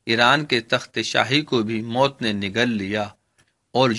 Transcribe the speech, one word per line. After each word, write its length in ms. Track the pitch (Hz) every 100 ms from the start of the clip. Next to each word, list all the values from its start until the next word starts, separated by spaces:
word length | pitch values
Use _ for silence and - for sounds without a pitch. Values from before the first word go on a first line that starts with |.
| -
ایران 400 | 117 120 143 151
کے 140 | 120
تخت 400 | - 123 - -
شاہی 380 | 110 127 113 143
کو 220 | 151 123
بھی 180 | 110 113
موت 400 | 117 117 139 135
نے 100 | 117
نگل 380 | 104 98 101 123
لیا 380 | 110 98 107 101 - _ _ _ _ _
اور 160 | 120 131